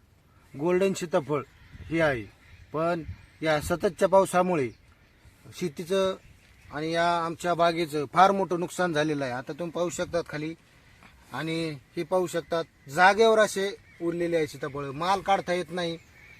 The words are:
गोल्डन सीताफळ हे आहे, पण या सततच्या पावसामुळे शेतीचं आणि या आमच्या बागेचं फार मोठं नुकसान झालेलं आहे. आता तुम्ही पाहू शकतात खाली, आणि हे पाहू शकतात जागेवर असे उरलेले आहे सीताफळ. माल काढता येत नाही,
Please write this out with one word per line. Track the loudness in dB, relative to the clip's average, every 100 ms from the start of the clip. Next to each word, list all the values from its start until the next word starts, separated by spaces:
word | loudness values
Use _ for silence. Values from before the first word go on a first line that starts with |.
| _ _ _ _ _ -4
गोल्डन | 0 2 2
सीताफळ | 0 0 -2 0 -4 -4 -18 -20 -16 -4
हे | 0
आहे, | 0 0 -8 -18 -20 -20 -10
पण | -4 -2 -4 -8 -14 -16 -6
या | 0 0
सततच्या | 0 -2 -2 0 4
पावसामुळे | 4 4 2 2 0 -2 -6 _ _ _ _ -20 _ -18
शेतीचं | -8 -8 -6 -4 0 0 -4 -12 -20 _ _ -14
आणि | -8 -4
या | 0 2 0 -2
आमच्या | -4 -2
बागेचं | 2 2 2 -2 -4 0
फार | 6 6
मोठं | 6 0 -2
नुकसान | -4 -2 0
झालेलं | 2 0 0
आहे. | -4
आता | -6 -8
तुम्ही | -8 -6
पाहू | -4 -4
शकतात | -4 -4 -4 -4
खाली, | -8 -8 -10 _ _ -20 -20 -20 -20 -14
आणि | -8 -6 -4 -4 -8 -12 -8
हे |
पाहू | -2 0 0
शकतात | -4 -4 -4 -4 _ -6
जागेवर | 6 6 8 6 6
असे | 4 0 -4 -6 -18 -8
उरलेले | -4 -2 -2 0
आहे | -2
सीताफळ. | -6 -8 -8 -8
माल | -4 0 0
काढता | 2 0 0
येत | -4 -4
नाही, | -6 -6 -8 -14 -20 -20